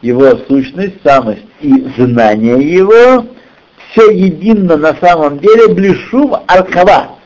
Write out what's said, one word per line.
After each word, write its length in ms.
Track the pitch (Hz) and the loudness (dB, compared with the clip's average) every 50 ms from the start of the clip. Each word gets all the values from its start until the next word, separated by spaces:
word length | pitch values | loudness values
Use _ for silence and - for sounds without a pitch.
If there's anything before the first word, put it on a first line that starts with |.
Его 360 | - 120 123 123 135 135 123 113 - - | -6 -4 -2 0 2 2 2 0 -2 -4
сущность, 480 | 135 139 131 - - 170 196 202 190 - _ | -4 -4 -4 -4 -8 -10 -10 -10 -10 -6 _
самость 420 | 147 139 135 120 110 104 98 - - _ _ | 0 0 0 0 -2 -8 -10 -12 -20 _ _
и 120 | 151 143 135 131 127 131 - - | -2 0 0 0 0 -4 -4 -2
знание 640 | 123 123 120 120 113 107 107 107 110 113 120 127 | -2 -2 0 0 0 0 0 0 -2 0 0 0
его, 640 | 139 151 175 185 190 196 220 233 240 254 262 254 226 - - - _ _ _ _ _ _ _ _ - - | 0 0 0 0 2 2 4 4 4 4 2 0 -2 -6 -16 -20 _ _ _ _ _ _ _ _ -20 -8
всё 200 | - 220 226 214 | 0 2 4 4
едино 680 | 214 180 185 190 165 151 165 214 226 208 190 175 165 151 | 4 2 -2 -2 -4 -4 -2 -2 0 0 0 0 -2 0
на 180 | 151 160 151 | 0 -2 -4
самом 440 | - - 175 175 165 156 143 143 143 | 0 0 0 0 0 -2 -4 -4 -2
деле, 340 | 151 202 220 226 233 214 185 | 0 2 4 4 4 2 2
блишум 640 | 175 196 196 185 - - - - 247 294 269 - - - - | 0 0 -2 -2 -4 -6 -8 -4 -2 -2 -2 -4 -6 -4 0
аль-кава 680 | 175 185 185 185 - 175 180 196 190 139 - - - _ _ | 0 0 0 0 -2 0 2 2 2 0 0 -4 -16 _ _